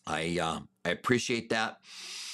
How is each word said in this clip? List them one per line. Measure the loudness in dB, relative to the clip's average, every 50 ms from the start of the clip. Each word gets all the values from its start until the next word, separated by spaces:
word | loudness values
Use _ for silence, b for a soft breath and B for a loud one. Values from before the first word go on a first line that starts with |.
| -6
I, | -2 -2 0 0 0 0
uh, | 2 2 0 -2 -4 -6 -12 _ _ 0
I | 0
appreciate | 0 2 4 4 4 4 4 2 0 0 0 0
that. | 0 0 0 0 -2 -8 B B B B B B B B B B